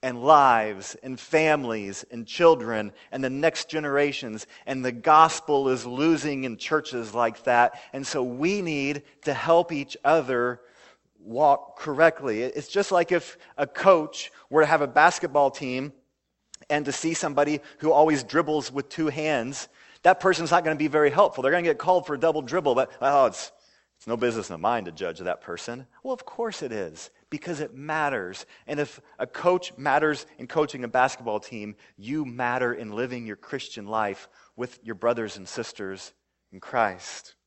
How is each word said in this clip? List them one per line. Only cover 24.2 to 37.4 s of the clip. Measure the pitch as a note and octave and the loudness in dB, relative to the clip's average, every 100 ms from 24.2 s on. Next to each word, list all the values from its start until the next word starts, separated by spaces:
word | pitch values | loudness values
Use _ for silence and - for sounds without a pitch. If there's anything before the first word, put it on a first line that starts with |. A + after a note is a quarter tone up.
| B2 A2+ F#2+ | -2 -2 -6
of | E2+ | -4
mine | G2 A#2+ | -2 -2
to | F2+ | -4
judge | D#2+ F#2 E2+ | -8 -8 -6
that | F2+ F2 | -6 -8
person." | - E2+ - A#2+ C3 _ | -8 -12 -10 -14 -16 _
Well, | C4 | -10
of | B3+ | -10
course | - - A#3 G3 | -10 -8 -8 -8
it | C#3+ | -8
is, | A2 F2+ D#2+ - _ _ | -8 -8 -10 -20 _ _
because | D3+ F3 D#3+ | -12 -10 -8
it | D3+ | -10
matters. | C3 D3 D#3 D3 C3 F2+ G2 - - - | -12 -8 -2 -2 -2 -6 -12 -18 -20 -12
And | D3 | -6
if | C#3+ - _ _ | -6 -8 _ _
a | B2+ | -10
coach | - F3 F3+ F3+ - | -2 0 0 -2 -6
matters | C#3 C#3 D#3 C#3+ - _ | 0 2 2 -2 -8 _
in | B2 | -6
coaching | D#3+ D3+ C#3 | -2 -2 -4
a | A#2+ | -4
basketball | B2+ B2+ - A#2 G#2 | 2 2 0 -6 -6
team, | - A#2 G#2 G2+ _ _ | -6 -14 -14 -14 _ _
you | G#2 D3+ | -8 -6
matter | C#3+ A#2+ B2 B2 B2 | -6 -4 -2 0 -2
in | A#2+ A2+ | -4 -8
living | G#2 B2 B2 A2+ | -6 -6 -6 -10
your | |
Christian | G2+ - C3+ - - G2+ | -14 -10 -12 -10 -14 -6
life | A2 G#2+ G2 - _ _ | -4 -2 -6 -14 _ _
with | - B2 - | -10 -10 -10
your | A2+ | -14
brothers | G#2+ A#2 A#2 A2 G2+ | -4 -2 0 -4 -10
and | F#2 | -14
sisters | - A2+ - G2 F#2+ - _ _ _ _ | -10 -10 -10 -12 -12 -16 _ _ _ _
in | F#2+ | -20
Christ. | - B2+ A2 F#2 - - - _ | -6 0 0 0 -14 -16 -18 _